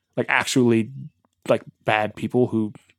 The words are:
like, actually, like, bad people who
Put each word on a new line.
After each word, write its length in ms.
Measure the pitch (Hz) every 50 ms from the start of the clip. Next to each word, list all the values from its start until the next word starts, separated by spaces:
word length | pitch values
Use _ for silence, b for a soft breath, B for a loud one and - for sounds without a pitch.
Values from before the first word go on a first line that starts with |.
| _ _ _
like, 80 | 131 120 -
actually, 600 | 139 127 - - - 135 123 117 117 113 110 120 135 135 135 - - _ _ _ _ _ - -
like, 140 | 120 110 - - - _ _
bad 320 | - 110 107 107 104 -
people 300 | - - 104 - 123 123
who 260 | - 117 110 107 107 - - _ _ _